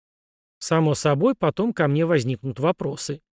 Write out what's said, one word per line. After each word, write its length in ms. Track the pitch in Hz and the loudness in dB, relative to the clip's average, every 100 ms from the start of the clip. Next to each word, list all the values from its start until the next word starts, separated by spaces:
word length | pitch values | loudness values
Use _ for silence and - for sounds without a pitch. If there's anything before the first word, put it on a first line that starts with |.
| _ _ _ _ _ - | _ _ _ _ _ -10
Само 340 | - 160 156 | -2 2 2
собой, 420 | 139 151 143 226 269 | 2 0 2 2 2
потом 380 | 160 - 226 | -2 0 -2
ко 140 | - 147 | 0 2
мне 180 | 143 165 | 2 2
возникнут 540 | 160 117 127 135 123 | 2 0 -4 -6 -2
вопросы. 600 | 151 185 165 143 - 143 _ | -2 -2 -6 -6 -8 -10 _